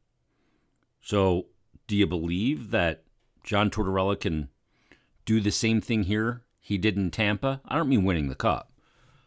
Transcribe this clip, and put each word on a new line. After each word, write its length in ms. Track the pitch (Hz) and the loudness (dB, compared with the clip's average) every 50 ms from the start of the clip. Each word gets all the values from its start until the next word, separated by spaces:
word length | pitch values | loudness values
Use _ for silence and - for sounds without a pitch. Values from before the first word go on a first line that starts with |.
| _ _ _ _ _ _ _ _ _ _ _ _ _ _ _ _ _ _ _ _ | _ _ _ _ _ _ _ _ _ _ _ _ _ _ _ _ _ _ _ _
So 460 | _ - 107 101 95 95 90 92 - - _ _ _ _ _ - _ | _ -2 0 2 4 4 2 0 -2 -6 _ _ _ _ _ -20 _
do 120 | - 104 | -2 2
you 100 | 101 98 | 2 2
believe 640 | 76 90 82 82 85 87 92 110 131 151 143 120 104 | 2 2 -2 -2 -2 -2 0 0 -2 -2 -4 -4 -2
that 320 | 113 101 87 82 78 - _ _ _ _ _ _ _ _ - | 0 0 0 0 -2 -4 _ _ _ _ _ _ _ _ -8
John 260 | - 104 101 107 101 | -2 0 2 2 2
Tortorella 480 | - 107 98 95 95 95 92 98 101 | 0 0 -2 0 0 0 0 0 0
can 300 | - - 95 80 78 71 - - _ _ _ _ _ _ _ - _ _ _ _ _ _ | -2 -2 -2 -2 -2 -4 -6 -12 _ _ _ _ _ _ _ -20 _ _ _ _ _ _
do 160 | - 110 110 | 0 2 2
the 100 | 101 104 | 2 2
same 300 | - - 117 110 113 107 | 0 0 0 2 0 0
thing 220 | - - 117 110 95 | 0 0 0 0 0
here 400 | 92 107 107 110 117 123 120 - _ _ _ | 0 0 0 0 -2 -4 -6 -12 _ _ _
he 180 | _ - 104 | _ -6 -4
did 180 | 95 90 107 95 | 0 0 0 0
in 160 | 101 95 85 | 0 -2 -2
Tampa? 480 | - - 107 104 107 - - 135 139 135 - | -2 -2 0 0 0 0 -2 -4 -4 -6 -6
I 100 | - - | -4 -4
don't 140 | 156 160 135 | -2 0 2
mean 160 | 135 104 92 | 2 2 2
winning 240 | 98 87 80 73 67 | 2 0 0 -2 -4
the 60 | 65 | -4
Cup, 360 | - - 107 78 - - - _ _ _ _ _ _ _ _ _ _ _ | -2 -2 -2 -2 -2 -4 -12 _ _ _ _ _ _ _ _ _ _ _